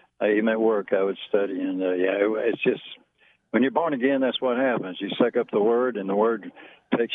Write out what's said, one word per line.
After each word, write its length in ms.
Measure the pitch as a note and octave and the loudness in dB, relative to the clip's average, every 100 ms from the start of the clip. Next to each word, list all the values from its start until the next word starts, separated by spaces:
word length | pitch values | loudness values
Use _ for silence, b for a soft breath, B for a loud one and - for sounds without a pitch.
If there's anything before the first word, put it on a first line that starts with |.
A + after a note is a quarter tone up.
| B - | B -4
Uh, 60 | G#2+ | 0
even 220 | G#2+ A2+ | 2 2
at 100 | A2 | 2
work, 300 | A2+ G#2+ F#2+ | 2 0 0
I 100 | G2 | 0
would 160 | G2 F#2 - | 0 -2 -2
study. 240 | G#2 G2 F#2 | -2 -2 -4
And, 200 | F#2 F#2 | -4 -2
uh, 100 | F#2 | -2
yeah, 180 | F#2 F#2+ G2 | 0 0 2
it, 100 | G#2 A2 A#2 | 0 0 -2
it's 80 | - | -2
just, 200 | B2+ G2+ - - _ _ b b _ | -2 -2 -4 -20 _ _ b b _
when 120 | - | 0
you're 80 | C3 | 0
born 220 | A2+ E3 | 2 0
again, 260 | C#3 C3 C3+ | 2 2 2
that's 220 | C3 - | 0 0
what 160 | B2+ A#2+ | 0 0
happens. 400 | C3 A#2 F#2 F2 | 0 0 -4 -8
You 100 | C3+ - | -6 0
suck 200 | A#2+ A#2+ | 0 0
up 120 | A2+ | 0
the 120 | A2 | 2
word, 340 | G#2+ A#2 B2+ G#2+ | 2 2 0 -2
and 140 | F#2+ | -2
the 60 | G2+ | 0
word 360 | A2+ A2 F2 - B B B A#2+ | 2 0 -6 -18 B B B -2
takes 160 | A#2 | -2